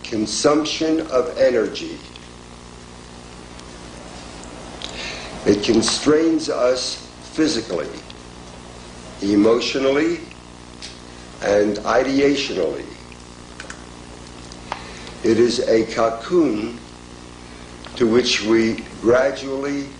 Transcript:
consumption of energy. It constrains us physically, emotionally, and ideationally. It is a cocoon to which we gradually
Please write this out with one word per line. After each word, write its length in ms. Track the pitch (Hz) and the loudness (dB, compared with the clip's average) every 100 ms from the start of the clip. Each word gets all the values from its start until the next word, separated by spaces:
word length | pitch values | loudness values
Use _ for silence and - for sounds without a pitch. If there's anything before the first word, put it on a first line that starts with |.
consumption 960 | - 110 107 - 151 151 151 - 160 160 - | -4 -2 -2 2 4 4 2 -2 0 0 2
of 280 | 127 120 - | 0 0 4
energy. 600 | 131 120 98 - 82 - - - - - - - - - - - - - - - - - - - - 60 60 - - - - 60 60 - - - - - - - - | 4 4 2 -2 -8 -10 -14 -18 -18 -18 -18 -18 -18 -18 -18 -18 -16 -16 -16 -16 -16 -16 -16 -16 -16 -16 -16 -16 -16 -16 -16 -14 -14 -12 -12 -10 -10 -10 -12 -2 4
It 180 | 104 | 4
constrains 840 | 110 113 - - 135 151 165 160 151 | 6 4 4 2 4 6 6 2 0
us 640 | - 123 127 - - - - - | 2 2 2 -2 -10 -14 -18 -8
physically, 560 | - 151 113 - 87 69 - - - - - - - - - - - - - | 0 2 2 -2 -4 -4 -10 -14 -18 -18 -18 -18 -18 -18 -16 -16 -16 -16 -4
emotionally, 1000 | 101 104 113 117 - 139 135 139 165 349 - - - - - - - - - - - - | 4 6 6 6 2 2 2 4 2 -2 -8 -18 -20 -20 -20 -16 -16 -16 -18 -18 -18 -4
and 360 | 95 104 104 104 | 2 4 4 2
ideationally. 1080 | 95 117 131 135 143 139 - 95 80 69 - - - - - - - - - - - - - - - - - - - - - - - - | 2 2 4 4 4 4 0 0 0 -2 -10 -14 -18 -18 -18 -18 -18 -16 -14 -14 -16 -16 -16 -16 -16 -16 -16 -16 -10 -10 -10 -14 -14 -2
It 140 | 110 110 | 4 6
is 200 | 120 117 - | 6 4 4
a 160 | 113 110 | 4 4
cocoon 840 | 123 113 113 - 175 147 104 113 120 - - - - - - - - - - - - | 2 0 0 0 4 4 2 -4 -8 -16 -18 -18 -18 -18 -18 -18 -16 -16 -16 -14 0
to 100 | 120 | 4
which 360 | 117 123 - | 4 4 0
we 420 | 101 113 113 - - - | 4 4 4 0 -8 -2
gradually 880 | 110 123 139 139 135 135 143 143 135 | 4 4 4 0 -6 -4 -4 -4 -6